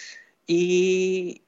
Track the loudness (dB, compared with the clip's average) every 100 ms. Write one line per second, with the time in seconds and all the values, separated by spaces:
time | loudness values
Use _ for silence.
0 | -20 -20 -20 _ -2 0 2 2 2 0
1 | 0 -2 -6 -10